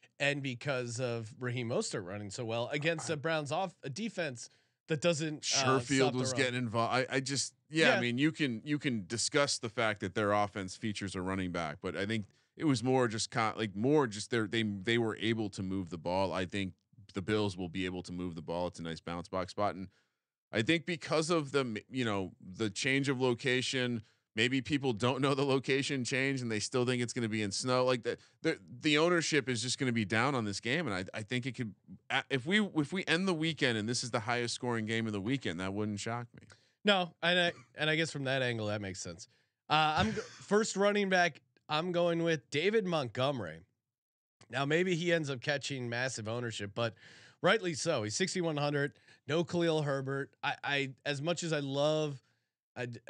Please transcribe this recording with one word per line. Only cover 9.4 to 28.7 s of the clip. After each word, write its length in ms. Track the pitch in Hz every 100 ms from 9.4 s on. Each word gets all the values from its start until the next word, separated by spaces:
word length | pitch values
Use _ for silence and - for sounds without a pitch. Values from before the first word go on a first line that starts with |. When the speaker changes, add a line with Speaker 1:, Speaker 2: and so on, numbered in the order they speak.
| 143 -
Speaker 2:
the 120 | 117
fact 320 | 123 113 101
that 120 | 98
their 200 | 110 104
offense 420 | 104 101 107 92 -
features 400 | 113 101 98 95
a 60 |
running 300 | 92 95 90
back, 260 | 87 80 73
but 140 | 92 80
I 100 | 98
think 200 | 113 95 _ _ -
it 80 | 160
was 180 | 131
more 240 | 127 131 123
just 240 | 110 -
con-, 240 | 127 110 -
like, 180 | 110 95
more 300 | 123 151 131
just 240 | 104 -
their, 160 | 120 107
they, 160 | 113
they 380 | 107 101 92 117
were 180 | 113 -
able 320 | 107 113 107
to 140 | -
move 260 | 92 95 87
the 80 | 85
ball. 340 | 82 92 95
I 140 | 82 92
think 280 | 101 95 - _ - - 98
the 80 |
Bills 340 | 90 107 104 92
will 120 | 90
be 160 | 92 90
able 180 | 90
to 80 | 87
move 240 | 90 90 82
the 60 |
ball. 240 | 78 85 87
It's 120 | -
a 40 |
nice 160 | 82 80
bounce 300 | - 87 85
back 200 | 92 90
spot. 240 | - 101
And 140 | 85 95 _ _ _ _ _ _
I 100 | 107
think 240 | 110 165 165
because 460 | 165 - 156 160
of 220 | 170 139
the, 280 | 139 127 104 -
you 160 | 131 117
know, 280 | 101 92 -
the 300 | 92 92 110
change 400 | 98 135 135 139
of 100 | 127
location, 840 | 127 120 135 127 123 131 123 117 - _ _ 110
maybe 260 | 123 135
people 320 | 123 143 135
don't 280 | 104 120 131
know 120 | 135
the 120 | 139 139
location 580 | 135 - 135 131 139
change 380 | 117 127 135 135
and 100 | 120
they 80 | 107
still 260 | - 131 123
think 160 | 123
it's 120 | 120
gonna 160 | 127 113
be 120 | 110
in 100 | 104
snow. 340 | - 127 127 127
Like, 180 | 127
the, 140 | 117 95 - _
the, 160 | - 92 95